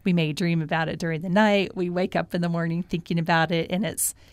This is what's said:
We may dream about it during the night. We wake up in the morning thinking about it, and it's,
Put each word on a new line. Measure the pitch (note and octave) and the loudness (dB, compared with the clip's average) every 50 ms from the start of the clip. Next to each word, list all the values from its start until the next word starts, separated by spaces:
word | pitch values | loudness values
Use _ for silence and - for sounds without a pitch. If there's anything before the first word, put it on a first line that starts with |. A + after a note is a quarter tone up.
| - | -2
We | G3 | 0
may | F3 F3 D#3+ D3+ | 2 2 2 0
dream | D3 - F3 E3+ E3+ E3 | -2 -2 0 0 0 0
about | D#3 D3 E3+ D#3+ D#3+ D#3 | 0 0 -2 -2 -2 -2
it | D#3 D#3+ | -4 -4
during | F3 E3 D#3+ D3+ | -4 -4 -4 -4
the | F3+ F#3 | -4 0
night. | F3+ G#3 A3 G#3 G3+ G3+ F#3 - - | 4 4 6 6 4 4 2 0 -2
We | F#3 F3 F3 | -4 -4 -2
wake | F3 F3 F#3+ F#3+ - | 0 -2 -2 0 0
up | E3+ E3 - - | -2 -2 -2 -2
in | F3 | -2
the | F3 E3+ | -2 -2
morning | E3+ E3+ E3 E3 E3 F3 | -2 -2 -2 -2 -2 -4
thinking | F3+ - F#3+ E3 - - F3 E3+ | -4 -4 -6 -6 -2 -2 -2 0
about | D#3 F3+ E3+ E3 D#3+ E3 | 2 2 2 2 2 2
it, | E3+ E3 E3 - | 0 -2 0 -2
and | F3+ F3+ A3 | -2 -2 -2
it's, | E3 - - - - - - - - | -2 -4 -4 -4 -4 -6 -8 -18 -20